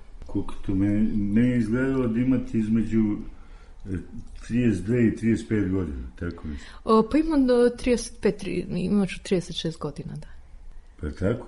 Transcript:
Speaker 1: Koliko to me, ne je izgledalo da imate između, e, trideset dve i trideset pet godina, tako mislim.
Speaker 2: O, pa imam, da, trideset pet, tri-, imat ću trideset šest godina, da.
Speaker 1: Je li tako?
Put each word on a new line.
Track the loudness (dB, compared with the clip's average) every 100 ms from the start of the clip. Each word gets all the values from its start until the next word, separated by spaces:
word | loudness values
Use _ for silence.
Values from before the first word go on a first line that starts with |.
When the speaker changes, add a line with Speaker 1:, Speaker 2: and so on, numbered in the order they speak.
| -16 -14 -6
Speaker 1:
Koliko | -4 -4 -4
to | -2 2
me, | 2 4 2
ne | 2 2 4
je | 4 4
izgledalo | 2 2 2 2 0
da | 2
imate | 2 2 2 0
između, | 2 2 2 4 2 0 -6 -14 -18 -20 -18 -14 -8
e, | -8 -8 -12 -12 -14
trideset | -4 2 4 2 2
dve | 4 4
i | 4
trideset | 2 0 2
pet | 0 2
godina, | 0 -2 -4 -10 -8
tako | -8 -6 -8
mislim. | -10 -12 -12
Speaker 2:
O, | 2 4
pa | 4 2
imam, | 2 2 4
da, | 6 4
trideset | 2 0 0 -2 -2
pet, | 0 0
tri-, | -4 -4 -4 -2
imat | 0 2 0
ću | -2
trideset | -2 -2 -2 -6
šest | -6 -6
godina, | -8 -8 -10 -10
da. | -12 -16 -16 -16 -16 -16 -18 -10 -8
Speaker 1:
Je |
li | -2
tako? | -2 -2